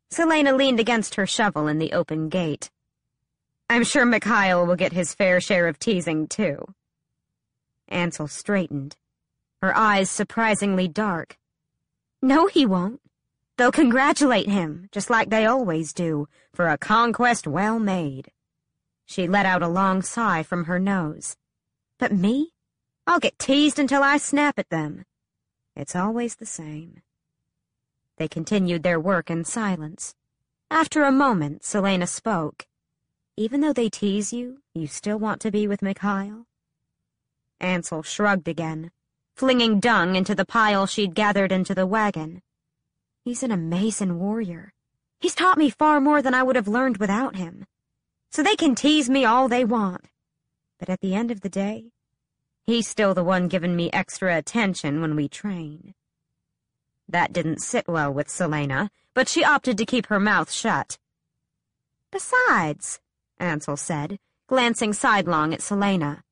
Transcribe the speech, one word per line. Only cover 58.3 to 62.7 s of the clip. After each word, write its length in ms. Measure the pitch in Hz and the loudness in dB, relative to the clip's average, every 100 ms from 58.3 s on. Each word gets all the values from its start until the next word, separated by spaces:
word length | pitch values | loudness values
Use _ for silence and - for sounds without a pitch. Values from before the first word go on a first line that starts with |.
Selena, 600 | - 170 151 143 135 208 _ _ | -4 -2 -2 -2 -4 -4 _ _
but 160 | 254 262 | -2 0
she 160 | 339 | 2
opted 320 | 302 285 254 202 | 4 2 2 -2
to 80 | 226 | 0
keep 200 | 247 - | -2 0
her 120 | 208 | 0
mouth 320 | 208 185 156 | 2 2 0
shut. 480 | - 226 147 - - _ _ _ _ _ _ _ _ _ _ _ | -4 -2 -2 -4 -12 _ _ _ _ _ _ _ _ _ _ _
"Besides," 880 | 381 - 508 494 233 156 | -10 0 2 4 2 0